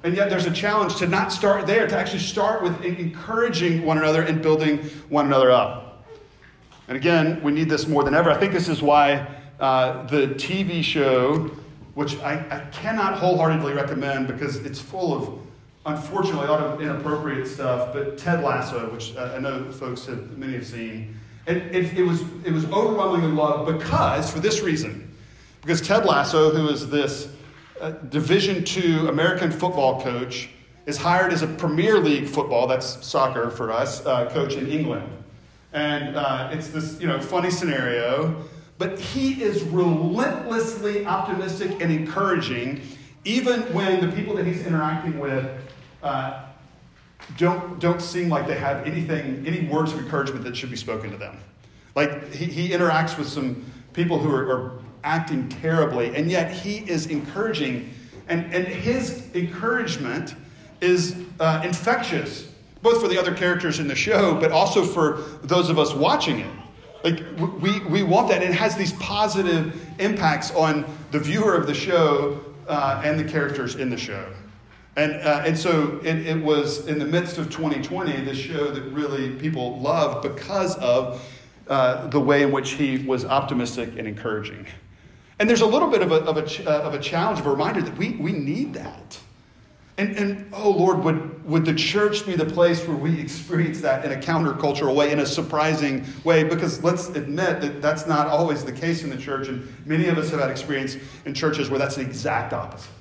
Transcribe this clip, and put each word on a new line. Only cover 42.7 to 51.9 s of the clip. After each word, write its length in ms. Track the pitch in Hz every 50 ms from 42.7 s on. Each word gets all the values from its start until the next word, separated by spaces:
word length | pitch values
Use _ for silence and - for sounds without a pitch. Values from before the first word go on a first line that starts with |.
| 147 - - - - - - - - - -
even 360 | 190 233 254 254 254 247 226 220 - 165
when 260 | 185 196 196 185 180
the 140 | 170 165 -
people 180 | 208 208 - -
that 100 | 190 180
he's 200 | 170 165 - -
interacting 520 | 175 165 160 151 151 160 160 - 165 160 143
with, 320 | 139 139 135 131 131 131 - - - - - - - - - -
uh, 420 | - 143 139 131 131 135 135 135 - - - - - - - - - - _ - _ - _ _ - - 123
don't, 420 | - 175 170 185 185 - - - -
don't 200 | 165 170 175 170
seem 280 | - - - 180 175 170
like 180 | 156 139 -
they 100 | 151 135
have 300 | 135 139 139 139 - -
anything, 580 | 151 165 165 - - 156 - - 131 131 - 135
any 200 | 160 170 180 165
words 260 | 143 147 156 156 151
of 60 | - 147
encouragement 460 | 127 127 156 143 131 - 135 123 113
that 120 | 120 120
should 140 | - 139 127
be 60 | 117
spoken 340 | 107 - 120 110 107 107 101
to 60 | 98
them. 200 | 98 101 98 - - - - - - - - - - - -